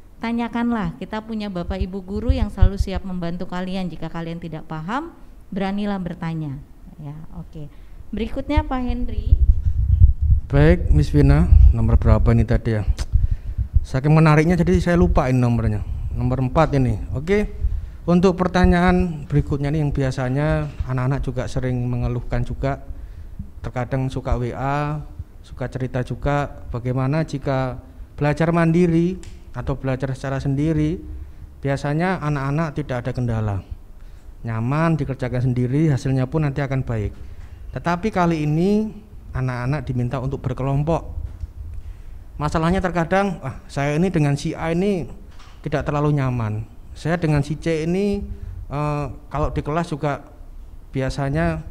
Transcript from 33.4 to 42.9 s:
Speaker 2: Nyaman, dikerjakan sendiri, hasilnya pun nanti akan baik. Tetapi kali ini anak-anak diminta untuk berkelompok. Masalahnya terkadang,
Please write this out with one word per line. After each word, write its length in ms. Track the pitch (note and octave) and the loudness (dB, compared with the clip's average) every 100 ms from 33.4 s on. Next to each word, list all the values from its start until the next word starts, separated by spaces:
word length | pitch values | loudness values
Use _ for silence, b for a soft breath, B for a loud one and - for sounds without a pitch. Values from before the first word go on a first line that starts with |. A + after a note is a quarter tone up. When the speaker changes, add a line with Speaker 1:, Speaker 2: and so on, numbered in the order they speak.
| G#2+ G2 - - - - b b b b | -2 -4 -6 -12 -14 -18 b b b b
Speaker 2:
Nyaman, 560 | A#2 A2+ A#2 D3 E3 D#3 | -8 -4 -2 0 2 0
dikerjakan 500 | C3+ C3 B2 A#2+ B2+ | -2 -4 -4 -2 0
sendiri, 380 | B2 B2 C#3 D#3+ | 0 0 2 2
hasilnya 400 | C3 C3+ C3 B2+ | 2 0 0 0
pun 160 | D#3 | 0
nanti 160 | D3 C3+ | -2 -2
akan 240 | C#3 C3+ | -2 -2
baik. 320 | B2+ A#2 G2+ - B B B B B | -2 -2 -4 -6 B B B B B
Tetapi 400 | B2+ E3 F3 A3 | -6 -2 -2 -2
kali 320 | G3 F3 E3 | 0 2 2
ini 480 | D3+ D3+ F#3 G#3 A3 - - - - | 0 2 2 2 0 -6 -16 -18 -8
anak-anak 560 | B2+ C3 B2 B2 D3 C3 | -4 -2 -2 -2 -2 -2
diminta 320 | B2 B2 C3 | -2 -2 -2
untuk 240 | B2+ C3+ | -4 -4
berkelompok. 640 | - B2+ C3 C#3 D3 D#3+ - - - - - - - - B B B B B - | -4 -4 -2 0 0 0 -2 -8 -8 -8 -12 -10 -12 -10 B B B B B -6
Masalahnya 480 | D3 E3+ D#3+ F#3+ | -2 0 2 2
terkadang, 560 | F#3 | 0